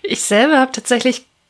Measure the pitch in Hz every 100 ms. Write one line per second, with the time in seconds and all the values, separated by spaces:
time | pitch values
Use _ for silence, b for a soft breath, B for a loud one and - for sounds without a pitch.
0 | 403 - - 208 277 285 262 240 - 240
1 | 254 247 - _